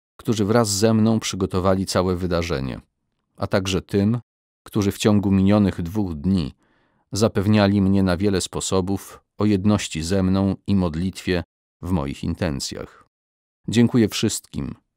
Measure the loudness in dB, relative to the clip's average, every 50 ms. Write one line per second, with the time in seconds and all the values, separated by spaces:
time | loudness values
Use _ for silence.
0 | _ _ _ _ -6 -4 -2 0 0 2 4 2 2 2 0 2 2 4 4 4
1 | 4 4 2 0 -2 -4 -4 -4 -4 -2 -2 0 2 2 2 2 0 0 0 0
2 | 0 0 0 -2 -2 -2 -2 -2 -2 -2 -4 -4 -4 -6 -8 -10 -14 _ _ _
3 | _ _ _ _ _ _ _ -10 -8 -2 -2 -2 -2 0 -4 -4 -4 0 0 2
4 | 2 2 0 -2 -6 _ _ _ _ _ _ _ _ -6 -4 0 0 0 -2 0
5 | 2 2 2 2 2 2 2 4 4 4 4 4 4 2 0 -2 -8 -6 -4 -4
6 | -4 -4 -6 -4 -2 0 0 0 0 -4 -8 _ _ _ _ _ _ _ _ _
7 | _ -10 -2 0 0 0 0 0 0 2 4 4 4 4 4 4 2 2 2 2
8 | 2 2 0 0 0 0 0 -2 -4 -4 -8 -8 -6 -2 -2 -2 -2 -2 -4 -6
9 | -8 -12 -20 -20 _ _ _ -2 0 0 2 2 2 2 0 0 -2 -6 -8 -6
10 | -4 -2 0 0 2 2 2 2 2 0 0 -2 -2 -2 0 0 0 0 -2 -4
11 | -6 -6 -6 -6 -4 -2 -2 -2 -4 _ _ _ _ _ _ -12 -6 -4 -2 -2
12 | -2 -4 -6 -6 -6 -6 -4 -4 -4 -4 -4 -6 -8 -10 -10 -12 -14 -16 -18 _
13 | _ _ _ _ _ _ _ _ _ _ _ _ -8 -2 2 2 2 4 4 2
14 | 2 2 0 -2 -4 -2 -4 -4 _ -12 -10 -10 -10 -10 -12 _ _ _ _